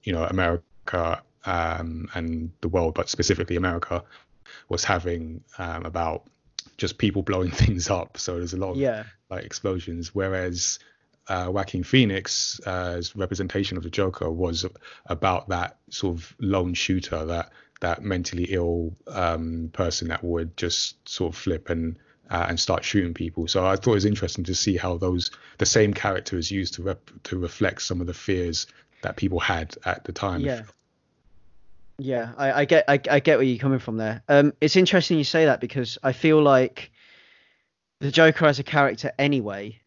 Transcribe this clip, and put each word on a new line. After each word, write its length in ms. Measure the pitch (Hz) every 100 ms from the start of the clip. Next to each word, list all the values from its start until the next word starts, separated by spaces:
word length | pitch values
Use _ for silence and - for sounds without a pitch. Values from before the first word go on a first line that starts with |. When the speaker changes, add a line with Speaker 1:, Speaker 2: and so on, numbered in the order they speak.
Speaker 1:
you 80 | -
know, 100 | 87
America, 960 | 82 92 87 85 _ - - 90 85 85 _ _
um, 640 | - 87 82 82 82 82 76
and 360 | 87 82 82 80 -
the 60 | 85
world, 260 | 90 82
but 160 | 78 -
specifically 460 | - - 90 90 87
America, 460 | 92 87 - 87 - - _ _ - - _
was 140 | 87
having, 580 | - 92 87 85 80 80 _ -
um, 260 | 87 82
about 400 | 85 85 82 80 _ _ _ - - -
just 180 | 92 -
people 260 | 107 98
blowing 280 | 92 95 92
<laughs> 120 | -
things 280 | - 92 85
up. 260 | 95 82 -
So 220 | - 87
there's 160 | 87
a 40 | 95
lot 120 | 95
of, 60 | 90
Speaker 2:
Yeah. 260 | 135 110 107 _ _
Speaker 1:
like, 160 | 92
explosions. 680 | - - 101 92 85 85 85
Whereas, 640 | 101 95 92 90 87 - - - _ _ _ -
uh, 200 | 92 90
Joaquin 340 | 98 95 92
Phoenix, 760 | 90 131 113 95 92 - - -
uh, 300 | - 92 90 87
his 180 | 85
representation 640 | - 92 92 92 98 98 90
of 60 |
the 80 | 82
Joker 400 | 92 95 90 82
was 340 | 82 90 82 87 - - - -
about 440 | 87 95 90 -
that 260 | 90 87 - _
sort 260 | - 98 82
of 180 | 82 -
lone 320 | 101 98 90
shooter, 540 | 87 - 92 - 82 80
that, 260 | 85 82 - _ -
that 220 | 87 85
mentally 420 | 104 90 87 87 90
ill, 440 | 95 85 87 82 87 -
um, 640 | 98 87 82 82 82 82
person 360 | - 87 - 82
that 140 | 82
would 320 | 87 85 82 -
just 500 | 87 - - - -
sort 240 | - 87
of 60 | 80
flip 320 | - 80 -
and, 260 | 85 82 82 _ _ _
uh, 160 | 87 87
and 140 | 87
start 240 | - 87
shooting 300 | - 104 87
people. 340 | 85 82 80 82
So 160 | 95
I 120 | 92 95
thought 160 | 127
it 20 |
was 100 | 104
interesting 400 | 101 104 92 -
to 100 | 87
see 220 | 90 - 90
how 220 | 92 87
those, 320 | 92 90 - - - -
the 80 |
same 300 | 98 117 107
character 420 | 101 104 95 - 90
is 140 | 82
used 240 | 98 92
to 80 | -
rep-, 280 | 92 95 - -
to 140 | - 92
reflect 420 | 85 - 98 -
some 220 | - 90
of 40 | 87
the 60 |
fears 540 | 85 - 92 87 82 - - _ _
that 160 | - 92
people 240 | 95 87
had 340 | - 87 82 - 90
at 180 | 90
the 80 | -
time. 300 | 90 98 87
Speaker 2:
Yeah. 200 | 143 120 110 _ _ _ _ _ _ - - - - - - -
Yeah, 340 | 131 123 113 120
I, 140 | 139 135
I 40 |
get, 200 | 143 160 -
I, 100 | 143 -
I 100 | 139
get 160 | 147 139
where 80 | 131
you're 120 | 120
coming 200 | 139 131
from 200 | - 110
there. 240 | 110 113 -
Um, 260 | 143 143 -
it's 160 | 151 185
interesting 420 | 185 190 - 165
you 60 |
say 200 | 139 165
that 160 | 160 123
because 380 | 120 139 117 -
I 100 | 135
feel 280 | 123 160 156
like 480 | 147 131 127 - - _ _ - _ _ _ _ _ _ _ _
the 100 | 139
Joker 360 | 151 160 151 156
as 120 | 135
a 40 |
character 500 | 135 151 139 117 139 -
anyway 600 | 139 139 104 98 104 113